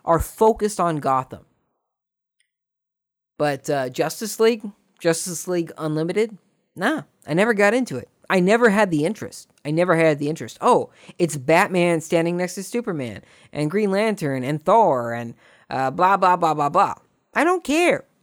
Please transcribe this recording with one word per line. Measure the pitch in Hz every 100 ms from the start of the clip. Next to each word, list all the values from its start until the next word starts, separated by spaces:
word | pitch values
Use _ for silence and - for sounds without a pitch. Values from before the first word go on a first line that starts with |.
| -
are | 165
focused | - - 220 226 208 -
on | 175 156
Gotham. | 139 131 127 104 _ _ _ _ _ _ _ _ _ _ _ _ _ _ _ _ _ _ _ -
But, | 147 135 -
uh, | 143 131
Justice | 131 156 - 214 -
League, | 226 233 208 - _ _
Justice | 170 165 185 165 -
League | 180 165 -
Unlimited, | 156 156 165 185 226 202 _ _ _ -
nah, | 214 302 - _ -
I |
never | 156 220 202
got | 202
into | 240 247 123
it. | 101 _ -
I | 185
never | 180 226 240
had | 196 208
the | 156
interest. | 160 220 - - - _ 143
I |
never | 160 180 165
had | 160 147
the | 147
interest. | 160 117 -
Oh, | 226 190 120 _ - -
it's | 175 147
Batman | 127 165 185 180 175 170
standing | - 170 170 175
next | 180 196
to |
Superman | 185 240 233 165 123 92 - _ _
and | - 151
Green | 196 208
Lantern | 196 220 208 151 131
and | 127 151
Thor | - 220 196 127 117
and, | 117 117 - _ _ -
uh, | 127 135
blah, | 135 185 196
blah, | 185 175
blah, | 165
blah, | 151 143
blah. | 170 170 - _ _ _
I | -
don't | 311 370
care. | 294 302 349 160 - _